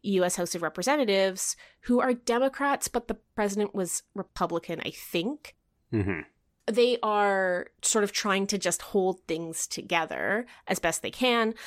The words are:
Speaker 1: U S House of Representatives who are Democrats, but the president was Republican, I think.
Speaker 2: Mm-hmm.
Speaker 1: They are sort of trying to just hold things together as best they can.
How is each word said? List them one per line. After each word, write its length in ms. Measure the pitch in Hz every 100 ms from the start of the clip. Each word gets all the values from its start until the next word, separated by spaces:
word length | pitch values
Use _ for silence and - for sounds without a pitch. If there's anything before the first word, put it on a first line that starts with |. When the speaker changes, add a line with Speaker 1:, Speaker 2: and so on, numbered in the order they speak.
Speaker 1:
U 220 | 202 190 180
S 120 | 185
House 180 | 175 175
of 80 |
Representatives 920 | 156 170 185 294 233 196 190 190 - - - _
who 180 | - 247
are 120 | 254
Democrats, 760 | 247 - 233 269 262 277 277 -
but 200 | - -
the 120 | 214 _ -
president 400 | 208 196 208 202
was 260 | 175 - - 202
Republican, 680 | 185 - 175 165 - 165
I 60 | -
think. 680 | - - 175 185 294 - - _ _ -
Speaker 2:
Mm-hmm. 280 | 110 98 87 - _ _ _ -
Speaker 1:
They 320 | 226 240 240
are 680 | 214 208 202 196 185 175 - _
sort 220 | - 220
of 80 | 202
trying 340 | - 214 196 196
to 100 | 202
just 240 | 185 170
hold 380 | - 202 185 185 -
things 380 | 160 165 165 -
together 800 | - - 170 160 65 90 208 247 - -
as 100 | 190
best 240 | 170 165
they 80 | -
can. 460 | - 254 233 220 226